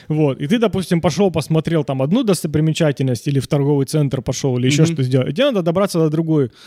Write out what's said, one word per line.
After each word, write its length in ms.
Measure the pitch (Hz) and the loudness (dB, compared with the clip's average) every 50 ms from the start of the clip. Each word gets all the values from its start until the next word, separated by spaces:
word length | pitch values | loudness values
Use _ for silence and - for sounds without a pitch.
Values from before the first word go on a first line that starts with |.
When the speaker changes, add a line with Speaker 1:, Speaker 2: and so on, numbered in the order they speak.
| - - | -8 -4
Speaker 1:
Вот. 320 | 156 156 156 139 127 - | 0 0 0 0 0 -2
И 60 | 143 | -2
ты, 120 | 139 208 247 | -2 0 2
допустим, 420 | 226 208 175 190 175 - 180 170 | 2 0 0 -2 -2 0 -2 0
пошёл, 300 | 151 180 135 180 202 190 | 0 0 0 2 0 0
посмотрел 520 | 156 165 - - 160 160 156 165 165 160 139 | 0 -2 -2 0 0 0 0 0 -2 0 0
там 160 | - 135 131 | -2 -2 -2
одну 200 | 131 147 196 262 | 0 0 0 0
достопримечательность 1040 | 269 208 185 - - 165 143 151 156 160 147 - 165 147 139 - 135 131 123 - - | 2 0 0 0 -2 -2 0 0 0 0 0 2 0 0 0 0 -2 -2 -2 -2 -4
или 140 | 151 139 135 | -2 -2 -2
в 60 | 120 - | -2 -2
торговый 380 | 156 143 139 143 147 139 135 | -2 0 2 2 2 0 0
центр 340 | - - 156 147 131 135 123 | 0 0 0 0 0 -2 -4
пошёл, 360 | 110 - 123 - - 139 123 123 | -4 -6 -6 -2 -2 -2 -2 0
или 80 | 123 | 2
ещё 160 | 131 147 143 | 2 4 4
Speaker 2:
Мгм. 100 | 160 165 | 4 2
Speaker 1:
что 100 | 165 151 | 2 -2
сделать. 320 | 131 127 131 131 127 - 139 | -2 0 0 0 0 0 0
Тебе 120 | 180 269 | 0 0
надо 160 | 294 240 196 | 2 0 0
добраться 360 | 165 175 165 190 202 185 - 170 | 0 0 0 0 0 0 0 0
до 120 | 160 156 | 0 2
другой. 400 | 151 160 165 160 160 151 135 113 - - - | 0 -2 0 0 0 0 0 -2 -4 -14 -20